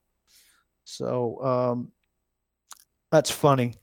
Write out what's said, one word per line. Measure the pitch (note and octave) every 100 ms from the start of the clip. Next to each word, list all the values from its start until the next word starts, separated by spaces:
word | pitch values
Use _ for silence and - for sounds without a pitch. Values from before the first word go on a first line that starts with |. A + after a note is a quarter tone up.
| _ _ _ _ _ _ _ _
So, | - - B2 B2 A#2+ -
um, | C3+ B2 B2 B2 A#2+ _ _ _ _ _ _ _ - - _ _ -
that's | D#3 -
funny. | - D3 C3+ A#2+ -